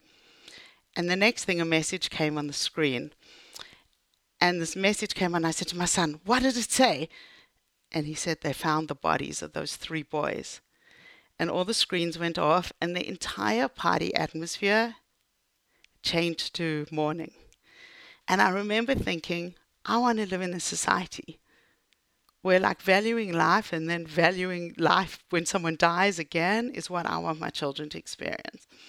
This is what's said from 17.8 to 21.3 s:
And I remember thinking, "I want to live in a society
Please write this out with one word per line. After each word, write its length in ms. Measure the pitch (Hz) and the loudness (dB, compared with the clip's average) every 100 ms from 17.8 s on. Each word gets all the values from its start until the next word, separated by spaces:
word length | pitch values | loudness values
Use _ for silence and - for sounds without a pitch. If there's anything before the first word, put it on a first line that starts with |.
| - - - - - | -20 -20 -20 -10 2
And 140 | 185 | 6
I 80 | 202 | 6
remember 460 | 190 208 214 233 269 | 4 2 0 2 0
thinking, 600 | - 170 - 170 175 - _ _ - | 0 -2 -2 -6 -6 -12 _ _ -2
"I 120 | 226 | 2
want 220 | 247 220 | 4 2
to 60 | 202 | 0
live 160 | 185 | -2
in 120 | 185 | -2
a 60 | 180 | -4
society 800 | - 175 - 190 185 - - | -4 -2 2 2 0 -10 -14